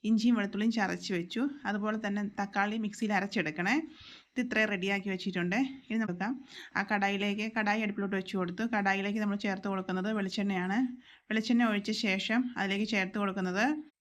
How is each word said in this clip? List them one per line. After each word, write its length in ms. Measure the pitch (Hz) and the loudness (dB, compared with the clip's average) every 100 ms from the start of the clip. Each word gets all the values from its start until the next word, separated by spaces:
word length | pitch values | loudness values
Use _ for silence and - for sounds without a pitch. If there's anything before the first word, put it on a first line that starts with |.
| 214 | 4
ഇഞ്ചിയും 280 | 220 233 233 | 4 6 4
വെളുത്തുള്ളിയും 340 | 202 202 220 226 | 2 2 2 2
ചതച്ച് 340 | 190 180 180 180 | 0 -2 -2 -2
വെച്ചു. 240 | 175 220 285 285 202 | -2 -2 -2 -2 -4
അതുപോലെ 280 | 208 214 214 214 | -2 -2 -2 -2
തന്നെ 180 | 202 202 - | -2 -4 -4
തക്കാളി 360 | 202 202 208 220 214 | -4 0 0 0 -4
മിക്സിയിൽ 280 | 208 220 196 | -2 0 0
അരച്ചെടുക്കണേ. 560 | 196 208 156 156 180 277 320 - - - _ | 0 -2 -2 0 0 0 0 -12 -20 -20 _
ഇത് 100 | - 247 | -4 0
ഇത്രയും 240 | 214 214 202 | 2 2 0
റെഡിയാക്കി 360 | 190 196 196 185 | 0 0 -2 -4
വെച്ചിട്ടുണ്ട്. 420 | 196 185 175 208 269 - - | -2 0 0 2 0 -4 -4
ഇനി 120 | 226 220 | -2 -2
നമുക്ക് 240 | 175 208 269 - - - - | -2 -4 -4 -8 -18 -6 -2
ആ 60 | 202 | 0
കടായിലേക്ക്, 540 | 208 196 202 202 202 220 220 | 2 2 2 0 -2 -2 -2
കടായി 300 | 208 214 214 | 0 2 0
അടുപ്പിലോട്ട് 280 | 202 196 190 | -2 -2 -2
വെച്ച് 180 | 185 196 | -2 -2
കൊടുത്തു. 240 | 175 180 226 214 | -2 -2 -2 2
കടായിലേക്ക് 480 | 196 190 196 214 208 | 2 2 0 0 0
നമ്മൾ 140 | 202 208 | 0 -2
ചേർത്ത് 200 | 190 202 | -2 -2
കൊടുക്കുന്നത് 380 | 190 185 185 196 214 | -4 -2 -2 0 0
വെളിച്ചെണ്ണയാണ്. 580 | 190 196 202 185 185 208 254 - - - _ | -2 -2 0 0 2 2 0 -2 -16 -20 _
വെളിച്ചെണ്ണ 400 | 214 214 240 233 | -2 4 4 4
ഒഴിച്ച 180 | 208 202 220 214 | 2 0 0 0
ശേഷം 360 | 190 - 226 247 - | 0 2 2 0 -2
അതിലേക്ക് 300 | 196 196 214 208 | -2 0 0 0
ചേർത്ത് 220 | 190 208 | 0 0
കൊടുക്കുന്നത് 420 | 202 190 185 185 247 302 302 _ | -2 0 0 2 2 0 -6 _